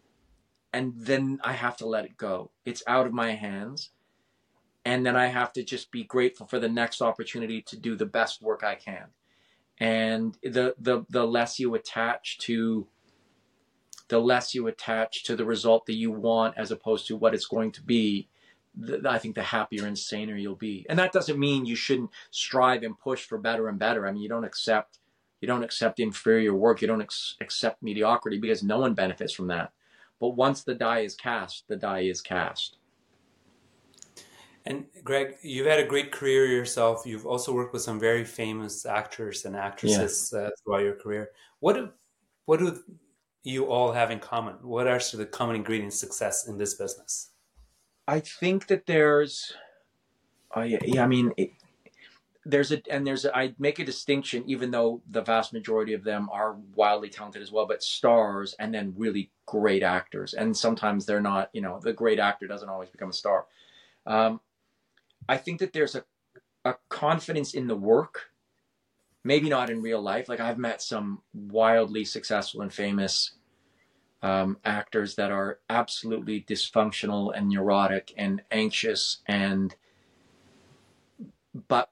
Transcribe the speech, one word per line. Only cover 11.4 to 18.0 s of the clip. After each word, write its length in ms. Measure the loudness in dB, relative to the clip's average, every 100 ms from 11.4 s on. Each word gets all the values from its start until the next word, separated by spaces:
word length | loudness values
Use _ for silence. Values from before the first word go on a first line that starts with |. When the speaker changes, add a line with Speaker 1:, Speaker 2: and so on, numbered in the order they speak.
| 0 -2
Speaker 1:
you 160 | -2
attach 640 | -2 -4 -2 -2 -2 -6 -8
to, 460 | -2 0 0 -2 -4 _ _ _ _ _ _ _ _ _ _ -20 0
the 120 | 2
less 340 | 4 2 2
you 120 | -4 -4
attach 580 | -6 -4 -2 -2 -4
to 100 | -4
the 100 | -2
result 420 | -2 0 6 4 4
that 80 |
you 180 | -2 -2
want, 460 | 0 2 4 2 0
as 120 | -6
opposed 360 | -4 0 -2 -2
to 100 | 2
what 180 | 2
it's 120 | 2 -2
going 260 | -2 -2
to 100 | -6
be, 460 | 0 2